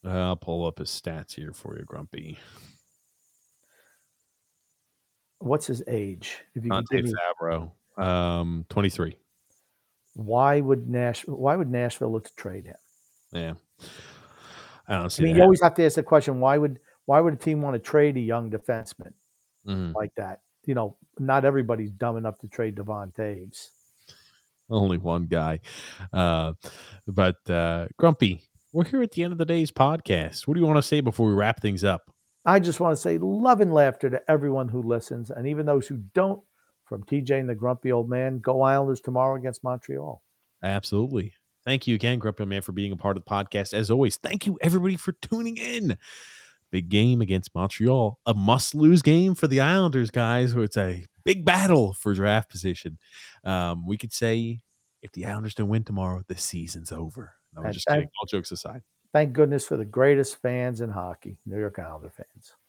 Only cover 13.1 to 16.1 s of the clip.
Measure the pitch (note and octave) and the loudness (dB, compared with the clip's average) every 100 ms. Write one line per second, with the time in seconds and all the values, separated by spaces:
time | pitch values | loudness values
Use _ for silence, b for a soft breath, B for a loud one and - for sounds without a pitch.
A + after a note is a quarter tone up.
13.1 | _ _ E2+ E2 E2 _ _ B B B | _ _ -8 -8 -10 _ _ B B B
14.1 | B B B B B B B - F#2+ F2 | B B B B B B B -6 -4 -4
15.1 | - D#3+ E3 F#3 F#3 F3 E3+ D#3+ D#3 C#3+ | 0 4 8 10 10 6 6 2 2 4